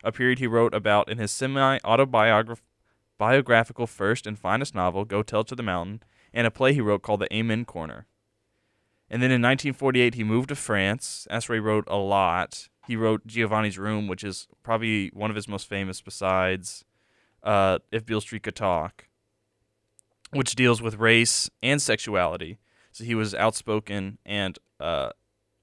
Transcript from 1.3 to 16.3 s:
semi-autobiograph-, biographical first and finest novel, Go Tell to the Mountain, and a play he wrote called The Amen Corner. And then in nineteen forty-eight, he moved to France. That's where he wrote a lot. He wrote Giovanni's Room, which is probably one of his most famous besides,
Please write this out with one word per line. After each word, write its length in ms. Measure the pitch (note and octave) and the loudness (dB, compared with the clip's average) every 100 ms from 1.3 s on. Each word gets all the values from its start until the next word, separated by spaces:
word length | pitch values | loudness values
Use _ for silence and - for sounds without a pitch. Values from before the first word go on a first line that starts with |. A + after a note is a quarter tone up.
semi-autobiograph-, 1300 | - C3 C3+ C3+ C3+ - A#2 C3+ A#2+ A2 G#2+ A2+ A#2 _ _ _ _ _ _ | -4 -4 0 2 2 2 2 4 4 6 4 2 -6 _ _ _ _ _ _
biographical 680 | G#2+ C3+ B2 A#2 A2+ - A#2+ | 2 4 6 4 4 -2 -8
first 380 | - G2+ A#2 G#2+ | -2 0 0 -4
and 100 | G#2 | -6
finest 360 | F#2 G#2+ C#3+ G2+ | -2 -2 -2 -2
novel, 300 | F2+ F2+ G#2 | 0 0 -2
Go 160 | G2+ | -2
Tell 200 | A2 A2 A2 | -2 -2 -2
to 100 | B2 | -6
the 80 | |
Mountain, 380 | A2+ F2+ F2+ G#2+ - _ _ | -4 -4 -6 -10 -18 _ _
and 120 | A#2 A#2 | -2 -2
a 40 | |
play 220 | - C3 | 2 2
he 80 | C#3 | 4
wrote 200 | G#2+ G2+ | 2 0
called 180 | - G#2 | 0 -2
The 120 | G2+ | 0
Amen 320 | G#2 A2+ A2 A#2+ | -2 -2 -2 -4
Corner. 420 | F2 D#2+ A1+ - _ _ _ _ _ _ _ _ _ _ | -10 -10 -12 -20 _ _ _ _ _ _ _ _ _ _
And 120 | A#2 | -2
then 80 | B2+ | 2
in 100 | B2+ | 4
nineteen 320 | A#2+ C3+ D3 | 4 2 -2
forty-eight, 420 | C3 C3+ B2+ B2 A#2+ | -2 0 4 2 2
he 80 | |
moved 260 | G#2+ A2+ C3 | 0 0 -2
to 60 | C#3 | -6
France. 720 | - G#2 G2 A#2 - - - | -4 0 0 -2 -6 -12 -8
That's 180 | A2+ - | -8 -4
where 80 | A2+ | -2
he 40 | |
wrote 260 | G#2+ G#2+ - | 0 0 0
a 100 | G2+ | -2
lot. 720 | G2 G2 F#2 F2 D#2 - - _ - | 2 2 4 2 -2 -8 -18 _ -8
He 80 | A2+ | -2
wrote 300 | A2 G#2+ A2+ | 2 0 -2
Giovanni's 500 | A2+ A2 G#2+ G#2+ F#2 | -2 0 2 0 -2
Room, 280 | G2+ G#2+ G#2 | -4 -4 -4
which 160 | F#2 | -6
is 240 | G#2 F#2 - _ | -8 -10 -14 _
probably 460 | - A2+ A2+ G#2+ G2 | -4 -2 0 -2 -2
one 160 | - G#2+ | -4 -6
of 40 | G#2 | -6
his 120 | G2+ | -8
most 200 | G2 - | -10 -8
famous 340 | G2+ F#2+ F#2 | -6 -6 -8
besides, 800 | - - F#2+ | -14 -6 0